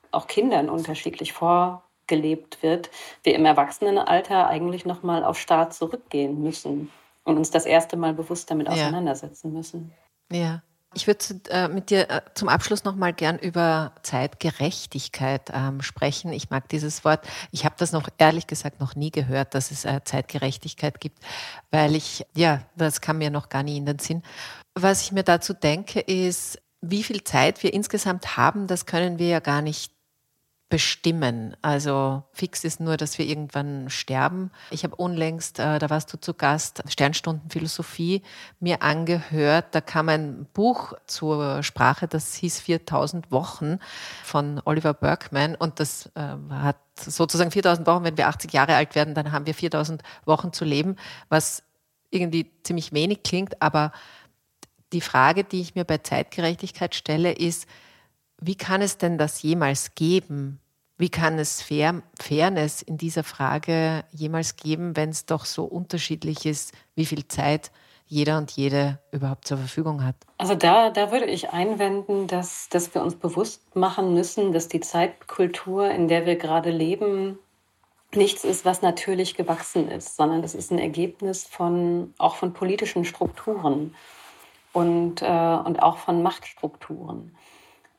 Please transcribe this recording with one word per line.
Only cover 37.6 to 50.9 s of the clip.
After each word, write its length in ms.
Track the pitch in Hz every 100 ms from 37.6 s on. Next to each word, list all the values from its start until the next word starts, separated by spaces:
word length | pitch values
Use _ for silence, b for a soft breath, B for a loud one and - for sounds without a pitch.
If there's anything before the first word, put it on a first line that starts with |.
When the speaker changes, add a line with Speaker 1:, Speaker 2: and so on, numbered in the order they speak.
| 160 - 165 - 170 196 B B B B
Speaker 2:
mir 240 | 175 170
angehört. 840 | 147 156 165 170 160 156 147 160 170
Da 100 | 160
kam 280 | - 165 160
ein 400 | 156 151 127 143
Buch 400 | - 226 247 - - -
zur 560 | - 156 151 143 139
Sprache, 460 | 143 - 123 - 170
das 260 | 160 -
hieß 240 | - 180 -
viertausend 720 | - 165 - 147 143 175 -
Wochen 480 | 131 175 - 151 185 B B B B
von 360 | - 147 143 143
Oliver 280 | - 156 156
Burkeman. 640 | 143 147 160 - 139 147
Und 240 | 214 165 -
das, 320 | 147 - - -
äh, 180 | 147 139 147
hat 280 | 139 143 - _ -
sozusagen 540 | - - 165 170 170
viertausend 340 | 202 185 170 170
Wochen, 160 | 175
wenn 160 | 170 156
wir 80 | 143
achtzig 260 | 156 170
Jahre 220 | 147 143
alt 220 | 143 151 151
werden, 180 | 151
dann 160 | 151 147
haben 160 | 151 147
wir 80 |
viertausend 480 | 151 170 156 151 160 B B
Wochen 280 | - 156 180
zu 120 | -
leben, 320 | 156 143 170